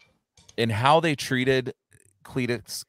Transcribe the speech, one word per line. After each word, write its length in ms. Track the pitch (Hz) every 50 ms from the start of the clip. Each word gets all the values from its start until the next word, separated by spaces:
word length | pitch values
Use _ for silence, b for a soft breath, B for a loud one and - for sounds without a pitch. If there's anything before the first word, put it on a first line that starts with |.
| _ _ _ _ _ _ _ _ _ _ - -
And 120 | 117 113
how 300 | 107 104 127 139 156 165
they 140 | 160 165 143
treated 560 | - - - 131 127 127 135 135 131 123 127 - _ _ _ _ _ _ _ _ _ _
Cletus 600 | - - 135 123 117 123 104 - - - - -